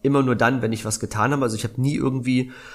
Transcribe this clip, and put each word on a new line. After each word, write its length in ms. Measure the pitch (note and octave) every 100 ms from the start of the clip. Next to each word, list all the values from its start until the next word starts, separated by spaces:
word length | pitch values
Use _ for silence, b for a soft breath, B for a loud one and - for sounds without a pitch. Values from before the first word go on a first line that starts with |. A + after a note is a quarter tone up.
immer 180 | C3+ C#3
nur 140 | C3 A#2
dann, 260 | A#2 C3
wenn 120 | A2+
ich 120 | A2+ A2
was 140 | G#2
getan 320 | G2+ A2 A2+
habe. 120 | C#3+
Also 120 | B2+ G#2+
ich 80 |
hab 140 | A2 -
nie 160 | C3 D3+
irgendwie 560 | C3 C3 B2 B2+ B2+ B B